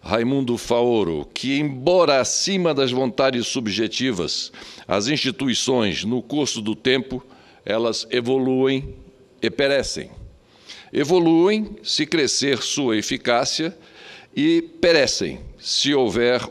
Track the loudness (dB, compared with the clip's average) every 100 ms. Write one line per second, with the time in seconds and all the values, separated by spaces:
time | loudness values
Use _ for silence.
0 | -4 0 0 0 0 -2 0 2 4 2
1 | 2 -2 -6 -8 -4 -2 -2 -2 2 4
2 | 6 4 2 -2 0 0 2 2 0 0
3 | -2 2 0 2 -4 -4 -4 -2 -2 -2
4 | -4 -2 -4 -6 -8 -14 -20 -16 -2 -2
5 | 0 -2 -2 -2 -2 -2 0 2 2 -2
6 | -2 -4 -4 -4 -2 -4 -6 -2 2 0
7 | 0 -10 -12 -20 -20 -16 -4 -2 0 -4
8 | -4 -4 0 0 0 0 0 0 -6 -16
9 | -20 _ _ -6 -6 0 0 0 -2 -8
10 | -12 -16 -20 -20 _ _ -20 -20 -6 -2
11 | 2 4 6 6 4 2 -2 -8 -6 -4
12 | 0 0 0 0 0 0 -2 -2 0 0
13 | -2 -4 0 0 0 -4 -6 -8 -20 -20
14 | -20 -20 -10 0 2 2 0 0 4 4
15 | 4 0 -4 -6 -14 -14 -4 -2 2 2
16 | 2 2 2 0 -2